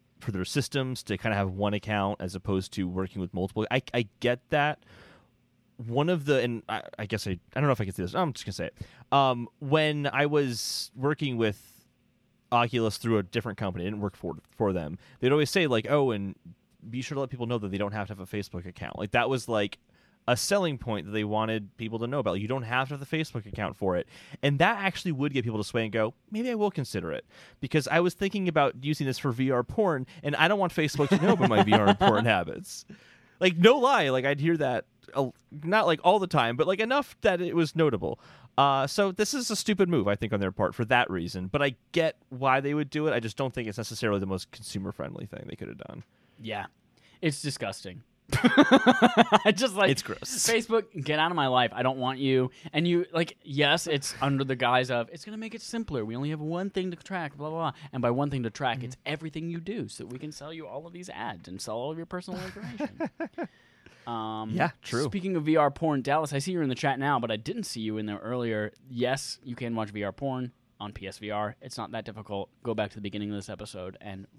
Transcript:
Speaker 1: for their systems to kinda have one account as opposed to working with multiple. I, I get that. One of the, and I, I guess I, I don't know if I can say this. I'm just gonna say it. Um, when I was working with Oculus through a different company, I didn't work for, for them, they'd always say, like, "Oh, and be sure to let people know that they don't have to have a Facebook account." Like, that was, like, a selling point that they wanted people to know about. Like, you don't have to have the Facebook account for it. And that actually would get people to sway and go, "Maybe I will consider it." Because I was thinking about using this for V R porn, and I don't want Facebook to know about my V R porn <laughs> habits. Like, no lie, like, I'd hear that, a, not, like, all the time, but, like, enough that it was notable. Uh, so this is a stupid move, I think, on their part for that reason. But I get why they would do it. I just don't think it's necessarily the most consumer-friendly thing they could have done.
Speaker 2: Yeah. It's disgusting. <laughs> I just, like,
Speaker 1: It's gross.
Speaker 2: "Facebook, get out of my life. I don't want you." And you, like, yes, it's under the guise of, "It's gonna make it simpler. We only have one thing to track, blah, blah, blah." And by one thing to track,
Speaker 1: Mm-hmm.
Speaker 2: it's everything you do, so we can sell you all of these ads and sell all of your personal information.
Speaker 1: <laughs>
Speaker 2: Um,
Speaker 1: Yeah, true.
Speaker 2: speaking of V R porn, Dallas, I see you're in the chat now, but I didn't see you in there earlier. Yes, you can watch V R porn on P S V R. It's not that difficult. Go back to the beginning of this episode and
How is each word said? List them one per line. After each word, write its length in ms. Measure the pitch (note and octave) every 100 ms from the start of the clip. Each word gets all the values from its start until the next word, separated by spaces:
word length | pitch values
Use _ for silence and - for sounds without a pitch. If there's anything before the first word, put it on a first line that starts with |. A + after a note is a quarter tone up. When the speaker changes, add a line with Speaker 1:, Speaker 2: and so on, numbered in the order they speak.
| _ _
Speaker 1:
for 100 | -
their 140 | F#2+
systems 580 | F2+ C#3+ - C#3 C3 B2
to 140 | - F#2+
kinda 180 | A2+ G2+
have 140 | F#2+
one 240 | F#2+ G2+
account 460 | G#2 - G#2 G2 -
as 140 | F2+
opposed 380 | F#2 - F#2+ -
to 120 | - F2+
working 320 | F#2 F#2 G2
with 140 | F2+
multiple. 320 | F2 F#2+ A2 A2
I, 120 | C3+ -
I 140 | B2 G#2+ _
get 200 | A#2+ B2 _
that. 300 | D3+ D3 - _ - - - _ _ _ _ _ -
One 300 | A#2 B2 E3
of 160 | E3+
the, 160 | C#3+ C3
and 220 | A#2+ A2+ -
I, 120 | G2+ - -
I 60 | G#2
guess 200 | G#2+ G2+
I, 60 | F2+ -
I 60 | C3
don't 40 |
know 80 | C#3+
if 80 | B2
I 20 |
can 80 | G2
say 100 | F2+
this. 120 | F2+
I'm 180 | F#3 E3
just 140 | - G2+
gonna 80 |
say 120 | - E2
it. 100 | - - - -
Um, 340 | C#3 C3+ A#2+ A#2 _
when 480 | C#3 D#3 D3+ D3+ C#3
I 180 | B2+ D3
was 640 | D3 C3+ A2+ - - - B2+
working 400 | C#3 D#3 C#3+ A#2
with 240 | A2 G#2 - - _ _ _ _ _ _ _
Oculus 460 | A#2+ A#2+ A#2+ A2 -
through 220 | A#2 G#2+
a 40 |
different 360 | F2+ A#2 A#2 F#2+
company, 260 | G2 F2+
I 40 | F#2+
didn't 120 | G#2+
work 160 | G2+ -
for, 200 | F2 - - -
for 160 | G#2
them, 260 | F2+ D2+ F#2 - -
they'd 120 | B2+
always 180 | D3+ C#3+
say, 160 | F#3+ D3+
like, 200 | A2+ G#2+
"Oh, 220 | D3 C3+
and 220 | G#2 G2 - E2+ - _ _ A2
be 140 | B2
sure 120 | B2 C#3
to 40 |
let 80 | B2+
people 180 | B2+ A#2
know 120 | A#2+
that 120 | G2+
they 60 | G2
don't 140 | G2+
have 140 | G#2 G2
to 60 |
have 60 | G2+
a 60 | F2+
Facebook 380 | G#2 - F2+ F#2
account." 320 | - C#2 -
Like, 120 | G#2
that 180 | A#2+ A#2+
was, 220 | B2+ A#2+
like, 260 | G#2+ G#2 - _ _ _ _ -
a 80 | A#2+
selling 420 | - G3+ E3+ C3
point 260 | A#2 G#2 F2
that 60 |
they 120 | G#2+
wanted 520 | G#2 G#2+ A2 A2 G2+ -
people 220 | A2 A2+
to 80 | A#2+
know 140 | C#3+
about. 120 | G#2+
Like, 100 | F#2+
you 60 | G#2+
don't 140 | C3+
have 260 | A2+ B2+ C3+
to 60 | C#3+
have 100 | C#3
the 100 | D#3+
Facebook 280 | D3+ A#2 G#2
account 300 | G#2+ F#2+ -
for 200 | G2 F2+
it. 120 | - - - -
And 160 | C#3+ C#3+
that 180 | F#3+ G#3
actually 340 | F#3+ - F3+
would 220 | C3+ D3
get 100 | C3
people 140 | A#2 G#2+
to 60 |
sway 180 | G2+ A#2
and 80 | A2
go, 220 | A2+ A2 - _
"Maybe 200 | G#3+ B3
I 40 |
will 160 | A3 G#3
consider 420 | D3+ B2 F#2+ E2+
it." 140 | D2 - - - -
Because 260 | C3+ D#3 -
I 140 | E3
was 140 | F3
thinking 340 | - G3 G#3 F3+
about 340 | D#3 C3+ B2+
using 240 | C#3+ D3 C3+
this 120 | B2
for 120 | C#3
V 200 | A#2+ C3
R 120 | B2
porn, 440 | A#2+ - G3 C3+ C3 -
and 120 | D3 D3
I 120 | E3+
don't 100 | G#3
want 140 | F3
Facebook 380 | - D3+ C#3+ C#3+
to 80 | F#3
know 120 | F#3+
about 160 | F3 A2+
my 120 | G#2+
V 100 | G2+
R 200 | G#2+ G2+ G3+
porn 280 | E3 G#2
<laughs> 0 |
habits. 640 | A#2 F#2 E2+ - - - - - - - _ _
Like, 200 | F#3 E3+
no 180 | G#3+ C#4
lie, 320 | B3+ A#3+ C#3
like, 160 | C3
I'd 160 | C3+ C#3+
hear 160 | E3 D#3+
that, 300 | C3+ A#2 - _ -
a, 160 | C#3 C3 - _ D3
not, 240 | D#3+ G#3+ F3
like, 140 | D#3
all 160 | F3 G3+
the 80 | F#3+
time, 300 | D3 A#2 B2
but, 100 | F3
like, 140 | G3
enough 340 | A3+ C#4 - -
that 220 | G#3 F3
it 120 | F3
was 220 | E3+ D#3 D#3+
notable. 420 | D#3 G#2 D#2 - - - - -
Uh, 300 | C#3 C3+ B2+
so 260 | - G3
this 220 | F3+ G#3+
is 160 | C#4 A#3
a 60 | G3+
stupid 340 | - G3+ F3+
move, 180 | D3 G2+
I 80 | G2+
think, 160 | A2
on 80 | G#2
their 120 | F#2+
part 220 | G2 F#2
for 120 | - A2+
that 240 | B2 -
reason. 380 | F2+ F2 F#2 F#2
But 140 | C#3+
I 140 | C#3+ A#2+ _
get 240 | E3+ D#3+ - _
why 300 | B2+ C3+ C3+
they 120 | C#3+
would 160 | D3+ C#3+
do 180 | D3+ D3+
it. 40 |
I 80 | A#2+
just 160 | A2+ -
don't 160 | C3+
think 160 | B2+ A2
it's 80 | G#2+
necessarily 440 | G#2+ A2 A2+ G2+
the 60 | F#2+
most 240 | F#2 -
consumer-friendly 720 | - - G2 F#2+ - - - -
thing 180 | - -
they 80 | -
could 120 | -
have 80 | - -
done. 160 | - - _ _ -
Speaker 2:
Yeah. 240 | A2+ G#2 F#2+ _ _ _ _ _
It's 220 | D#3+ C#3
disgusting. 600 | D3 - G#2+ - F#2 G2 - _ -
<laughs> 140 | -
I 1080 | B3 - - - B3 B3 B3 A3 - A3 G#3+
just, 220 | F3+ B3+ F#3+
like, 120 | F#3
Speaker 1:
It's 120 | C3
gross. 160 | - -
Speaker 2:
"Facebook, 640 | - B3+ - A#3 A3+ A3 G#3+ F3
get 160 | C3+ D3+
out 100 | E3
of 60 | E3+
my 100 | C3+
life. 240 | B2+ A#2
I 120 | A2
don't 140 | B2+ C3
want 200 | B2+ C3
you." 320 | C3+ C3 B2+ - D#3+
And 160 | D#3 F3
you, 180 | F3 F3+
like, 240 | E3 E3 -
yes, 420 | - C#3 C#3+ E3+ E3
it's 300 | C#3+ - -
under 220 | C#3 C3+
the 140 | C3+ B2+
guise 340 | B2 B2+ B2+
of, 180 | A#2+ A#2
"It's 120 | D#3+
gonna 120 | G#3 A3
make 180 | A3
it 80 | A3+
simpler. 420 | - A#3 G#3 C3+
We 120 | G#2+ A#2+
only 140 | D3
have 100 | D#3
one 280 | D3+ E3+ G3
thing 200 | G3 F#3
to 60 | E3+
track, 400 | - F#3 D3 C#3+
blah, 140 | D3+
blah, 200 | D#3+ D#3
blah." 20 | - C#3+
And 100 | B2+
by 80 | A#2+
one 180 | B2+ C#3+
thing 140 | C3
to 80 | A#2
track, 280 | - C3 A#2+
Speaker 1:
Mm-hmm. 80 | B2
Speaker 2:
it's 100 | - -
everything 420 | D3 D#3+ D#3 E3
you 120 | E3+
do, 260 | F3 A3 -
so 200 | - A2
we 120 | B2+
can 140 | D3+
sell 200 | - D3
you 140 | E3 C#3
all 220 | C3 E3+
of 40 |
these 160 | F3 F3+
ads 380 | F#2 A2+ F2+ F2+
and 140 | F#2
sell 160 | A2+ A2+
all 160 | C#3
of 40 | E3
your 80 | E3+
personal 340 | F3+ F#3 F3+
information. 580 | F#3 G3+ E3 A#3 D4 - D#4+
Speaker 1:
<laughs> 60 | - E4 - - _ _ _ - - A#2+
Speaker 2:
Um, 420 | A2+ A2 A2 A2
Speaker 1:
Yeah, 180 | - D3+ -
true. 200 | - A#2+
Speaker 2:
speaking 300 | C#3+ G3 F#3+
of 80 | E3+
V 120 | D3+ D#3
R 120 | D3
porn, 300 | - D#3+ C#3
Dallas, 320 | C#3 D3+ C#3+
I 60 | C#3
see 140 | F3+
you're 100 | F3
in 60 | C#3
the 80 | A#2+
chat 220 | D3 C3
now, 180 | C#3 B2+
but 140 | A#2
I 40 | G#2+
didn't 280 | C3+ A3+
see 160 | - A#2+
you 180 | A2 A2
in 80 | G#2
there 120 | G#2
earlier. 540 | A2 B2 A#2 G#2+ G#2+ - C3+
Yes, 520 | A#2+ A#2+ C3+ - -
you 140 | B2 A#2+
can 180 | A#2+
watch 160 | A2+ G#2
V 140 | G#2
R 80 | G2+
porn 400 | - C#3 B2+ B2 - _ -
on 140 | G#2
P 160 | - F#2
S 100 | -
V 140 | G#2
R. 240 | G#2 G#2 -
It's 160 | - A#2+
not 140 | G2+
that 140 | A2+
difficult. 440 | A2 G#2 G2+ G2 - _
Go 100 | B2
back 180 | A2 G2+
to 40 | G#2+
the 40 |
beginning 300 | G2+ G#2 G#2
of 40 | G2+
this 120 | G2+
episode 480 | F#2+ G#2+ F#2+ F#2 -
and 280 | G2+ F#2+ G2+